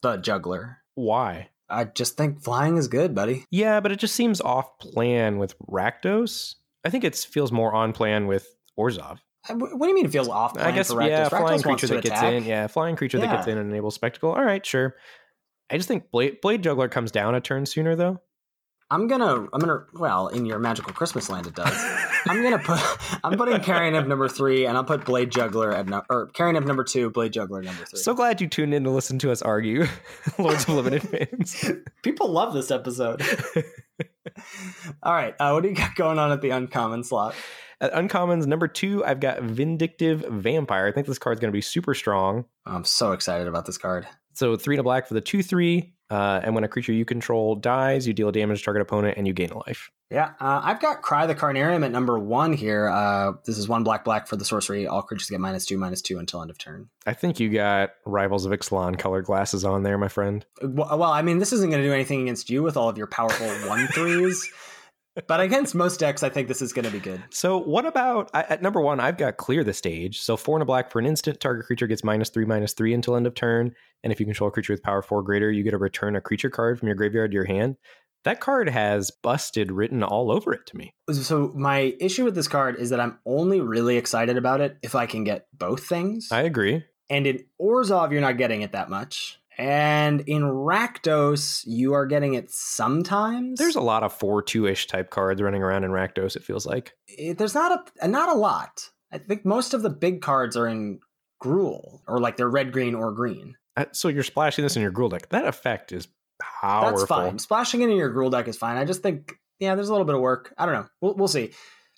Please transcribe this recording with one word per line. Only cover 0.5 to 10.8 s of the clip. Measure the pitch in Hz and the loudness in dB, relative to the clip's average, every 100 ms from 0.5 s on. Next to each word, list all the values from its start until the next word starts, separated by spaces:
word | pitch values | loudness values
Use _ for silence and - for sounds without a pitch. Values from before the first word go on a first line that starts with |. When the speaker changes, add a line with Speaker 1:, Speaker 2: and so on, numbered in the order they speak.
| 90 117 - _ | -6 -8 -16 _
Speaker 2:
Why? | - 110 120 113 85 95 _ - | -4 0 2 0 -4 -12 _ -6
Speaker 1:
I | 110 | -4
just | 110 - 123 - | -4 -2 -4 0
think | 151 143 | -2 -2
flying | 120 123 151 165 | -2 0 2 2
is | 123 | 2
good, | 120 175 | 2 0
buddy. | 98 107 131 - | 0 -2 -2 -2
Speaker 2:
Yeah, | 180 214 214 | 0 2 2
but | 196 | 2
it | 196 | -2
just | 220 | -2
seems | - 233 185 | 0 2 2
off | 139 127 - _ | 0 -2 -2 _
plan | - 117 120 120 110 101 | -6 0 2 2 2 0
with | 98 - | -4 -6
Rakdos. | - 95 107 - 185 214 233 - - - _ _ | -6 -2 -2 -2 0 0 0 -4 -10 -14 _ _
I | 170 | -2
think | 247 | 0
it | 165 | 0
feels | - - 151 135 | -2 -4 -2 0
more | 117 113 | 2 2
on | 110 113 | 2 0
plan | 110 107 107 101 | 2 2 2 2
with | 98 - _ _ - | 0 -2 _ _ -2
Orzhov. | 117 95 73 - _ _ - | -2 -2 -10 -16 _ _ -8
Speaker 1:
I, | |
wh-, | 233 262 262 | -6 -4 0
what | |
do | 339 | 2
you | |
mean | 381 180 | 4 4
it | |
feels | 147 120 | 2 0
off | 101 117 | 0 -2
plan | - 165 | 0 0
Speaker 2:
I | |
guess, | 175 | 2